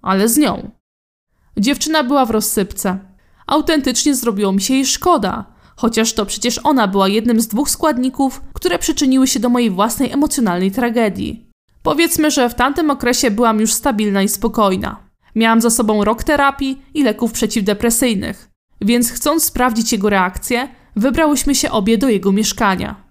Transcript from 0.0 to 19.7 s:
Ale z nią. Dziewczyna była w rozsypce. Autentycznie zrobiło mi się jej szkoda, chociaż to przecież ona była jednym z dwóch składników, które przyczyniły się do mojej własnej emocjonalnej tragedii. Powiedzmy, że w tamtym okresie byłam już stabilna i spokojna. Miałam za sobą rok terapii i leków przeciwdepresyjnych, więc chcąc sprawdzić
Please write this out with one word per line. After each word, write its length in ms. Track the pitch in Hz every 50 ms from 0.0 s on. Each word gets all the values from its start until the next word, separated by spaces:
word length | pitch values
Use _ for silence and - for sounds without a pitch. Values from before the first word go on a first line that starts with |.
Ale 280 | - 185 190 190 202 233
z 80 | 233
nią. 340 | 294 302 208 - - - - - _ _ _ _ _ _ _ _ _ _ _ _ _ _ _ _
Dziewczyna 460 | - 196 247 285 - - 302 320 311 294
była 220 | 240 285 285 254
w 60 | 220
rozsypce. 680 | 220 214 - - - 220 196 196 - - - 196 180 190 - - _ _ _ _ _ _ -
Autentycznie 680 | - - 311 302 - 320 302 262 269 240 - - 294 277
zrobiło 360 | 262 - 233 208 196 208 196
mi 100 | 190 196
się 120 | 190 - 262
jej 120 | 269 269
szkoda, 600 | 262 - - - 359 349 277 190 185 - - 196 - - _ _ - _
chociaż 380 | - - 254 233 220 226 226 -
to 120 | - 208
przecież 340 | 196 - 208 - 240 233 - -
ona 240 | 285 302 254 220
była 200 | 196 190 196 190
jednym 340 | 190 196 220 214 240 233 220
z 60 | 226
dwóch 220 | - - 226 294 -
składników, 720 | - - - 311 302 240 254 262 254 - 277 262 - - - - -
które 260 | - - 370 349 -
przyczyniły 480 | - - 302 - 302 262 262 262 262
się 120 | 254 - 240
do 100 | 214 247
mojej 200 | 240 247 240 226
własnej 420 | 190 175 202 233 226 - 277 -
emocjonalnej 600 | - 285 294 302 - - 233 196 175 175 185 196
tragedii. 760 | 190 262 254 233 226 240 226 208 185 190 - 76 - 226 - _ _ _ _ _ _ _ _
Powiedzmy, 480 | - 302 277 339 330 - - 302 302
że 180 | 294 294 247 240
w 60 | 233
tamtym 360 | - 240 269 277 - 330 302
okresie 400 | 277 277 - 240 254 - - 247
byłam 280 | 202 208 240 226 220 214
już 140 | 220 220 -
stabilna 480 | - - 294 247 208 220 208 196 196
i 60 | 190
spokojna. 680 | 220 - - - 233 - 240 214 196 190 190 - - - - - _ _ _ _ _ -
Miałam 260 | 214 226 226 226 226
za 80 | 226 233
sobą 340 | 226 - 247 214 214 214 202
rok 200 | 208 226 226 -
terapii 580 | - 302 285 277 277 277 277 277 269 269 269 - - -
i 100 | 311 277
leków 280 | 226 214 214 247 226
przeciwdepresyjnych, 1160 | - - 247 220 - 233 196 202 208 202 233 233 226 - 277 247 220 190 - - - - - _ _ _ _ _ _ -
więc 300 | - 196 240 240 247 233
chcąc 320 | - - - 302 302 330 -
sprawdzić 480 | - - - 247 254